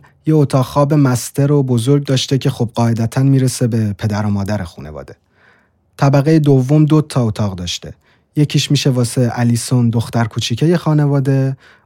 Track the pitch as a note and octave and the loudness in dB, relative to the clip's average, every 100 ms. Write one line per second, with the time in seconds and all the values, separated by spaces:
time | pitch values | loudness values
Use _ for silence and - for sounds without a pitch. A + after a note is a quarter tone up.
0 | - _ - D#3 C#3 C3+ B2+ D3 C#3+ D3+ | -8 _ 0 2 2 0 0 0 2 2
1 | C3+ B2 - - C#3+ D3 B2+ A#2+ A#2+ C#3+ | 2 0 -4 -2 0 0 2 0 2 0
2 | C#3 F3 - C3+ C#3+ - A2+ - A#2 A2+ | 0 -4 -2 -2 -2 -4 -6 -2 -2 0
3 | A2+ C3+ C#3 C3+ B2+ - A#2+ A2+ G#2 F#2+ | -2 0 2 2 0 -2 -2 0 -2 -4
4 | A2 G2+ G#2 G2+ G2+ G#2 F2 - D2 D2+ | -4 -2 -2 -4 -4 -6 -8 -14 -16 -14
5 | C2+ - _ _ _ _ _ _ _ - | -16 -20 _ _ _ _ _ _ _ -2
6 | C#3 C#3 C#3+ D#3+ D3 C3+ B2+ D3+ D3+ D#3 | 2 4 4 4 4 2 4 2 4 2
7 | D3 C#3 A2+ G#2 G#2 F2+ F2+ - D#2 - | 2 -2 -2 -2 -6 -6 -10 -10 -14 -20
8 | _ _ _ - D3 D3+ - D3 D3 B2 | _ _ _ -2 0 0 0 0 0 0
9 | A#2 - A#2+ A#2+ A#2+ A#2 - B2 A#2+ A#2 | -2 0 -2 0 0 0 0 0 2 0
10 | - A#2 A#2 - - A#2 D#3 F3 D#3 D3+ | -2 -4 -2 -4 -6 0 2 2 0 0
11 | D3 C#3 C3+ C3+ C3+ C3+ _ _ | 2 0 0 0 -2 -6 _ _